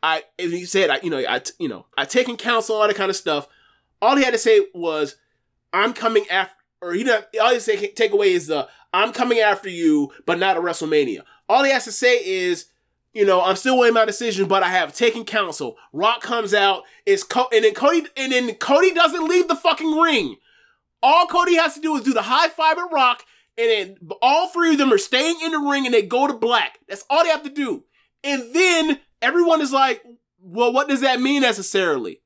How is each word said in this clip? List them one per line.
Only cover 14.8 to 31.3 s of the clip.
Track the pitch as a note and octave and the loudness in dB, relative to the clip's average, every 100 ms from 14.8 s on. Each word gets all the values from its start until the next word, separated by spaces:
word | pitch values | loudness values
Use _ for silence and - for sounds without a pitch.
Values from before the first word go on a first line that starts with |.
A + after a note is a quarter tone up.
| D#3 - | -2 0
taken | A#3+ A3 | 0 0
counsel." | G#3+ G#3+ F#3 D3+ B2+ - _ | -6 -4 -4 -6 -10 -12 _
Rock | D3+ G#3 A#3 | -2 0 -2
comes | - A#3 G#3 | -4 -6 0
out, | G3+ G3 F#3 - _ - | 2 2 0 -6 _ -2
it's | G3 | -2
Co-, | - B3+ B3+ | 0 -2 2
and | A3+ | 2
then | A3 | 2
Cody, | G#3 C#4+ E4+ D4+ - | 2 2 2 -2 -8
and | C4 | -2
then | B3+ B3 - | -2 -2 -6
Cody | - C#4+ F#4+ | 0 4 4
doesn't | E4+ E4 F4 D#4+ | 4 0 0 0
leave | F4+ E4+ | 2 2
the | E4 | 0
fucking | F4 - D#4+ D#4 | 0 -2 -2 0
ring. | E4 C4+ D3+ G#2 _ _ _ _ _ _ | 2 2 -2 -10 _ _ _ _ _ _
All | B3+ D#4+ F4 | 2 4 4
Cody | F4 F4+ E4+ | 0 2 2
has | D#4+ | 2
to | D4 | -2
do | D#4 D4 | -4 -2
is | |
do | A#3 | 0
the | A#3 | -2
high | G#3 C4 E4 | 0 0 0
five | E4 D#4 D#4+ | 0 0 0
at | F4+ | -2
Rock, | D#4 B3+ A#3+ - _ _ - | 0 0 0 -8 _ _ -4
and | A#3 | 0
then | A3 F#3 G3 D#3+ F#3 | 0 -2 -12 -16 0
all | B3 D4+ F4+ | 2 2 0
three | F4 E4+ | 0 2
of | D4 | 2
them | C#4 | 4
are | G#3 | 2
staying | - B3+ D#4 E4+ | 2 -2 0 -2
in | D#4+ | -4
the | D#4+ | -4
ring, | C#4+ C#4 C4+ | -2 -2 2
and | |
they | A#3+ | 0
go | G3 B3 C#4 | 0 0 0
to | |
black. | - A#3 A#3+ D#3 - _ | -2 0 0 -2 -10 _
That's | G3 - | -16 -2
all | C#4+ | 0
they | E4 | 2
have | D#4 | 0
to | D4 | -4
do. | C#4+ C4+ F3 _ _ _ _ | -8 -6 -6 _ _ _ _
And | C#4 C#4 A#3+ | -6 -6 -2
then | D4 F#4 E4+ D#4 D4 _ _ | 0 2 2 0 -4 _ _
everyone | A#3+ E4+ E4+ D#4+ | -2 2 2 2
is | C#4+ | 0
like, | C4+ C4+ A#3 A#3+ A#3 _ _ | 0 0 -2 -10 -20 _ _
"Well, | F#3 F#3 A#3+ | -12 0 2
what | B3 C#4+ | 2 0
does | C4+ | 0
that | C4+ B3 | 0 0
mean | C4 | 0